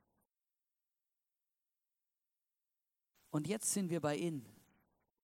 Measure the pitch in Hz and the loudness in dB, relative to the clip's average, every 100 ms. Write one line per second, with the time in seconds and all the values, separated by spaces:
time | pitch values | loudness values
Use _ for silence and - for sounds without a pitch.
0 | _ _ _ _ _ _ _ _ _ _ | _ _ _ _ _ _ _ _ _ _
1 | _ _ _ _ _ _ _ _ _ _ | _ _ _ _ _ _ _ _ _ _
2 | _ _ _ _ _ _ _ _ _ _ | _ _ _ _ _ _ _ _ _ _
3 | _ _ - 151 151 214 - 202 180 170 | _ _ -4 -2 0 0 0 0 2 2
4 | 147 151 170 147 107 - - _ _ _ | 2 2 0 -2 -8 -20 -20 _ _ _
5 | _ _ | _ _